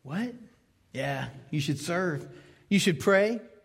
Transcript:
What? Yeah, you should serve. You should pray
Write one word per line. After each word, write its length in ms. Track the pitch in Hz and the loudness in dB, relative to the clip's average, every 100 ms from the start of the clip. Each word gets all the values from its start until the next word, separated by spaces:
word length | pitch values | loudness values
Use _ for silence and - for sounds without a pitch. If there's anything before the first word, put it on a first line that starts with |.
What? 320 | 135 165 240 233 - _ _ _ _ | -8 -6 -6 -8 -20 _ _ _ _
Yeah, 360 | 127 139 139 123 - - | -6 -6 -4 -8 -12 -6
you 100 | 151 | -4
should 200 | 143 143 | -2 -4
serve. 480 | - 175 180 143 - - - _ _ | -2 -2 -2 -4 -8 -20 -20 _ _
You 100 | 196 | 4
should 200 | 196 147 | 4 2
pray 420 | - 196 208 233 - - | 4 6 4 0 -8 -20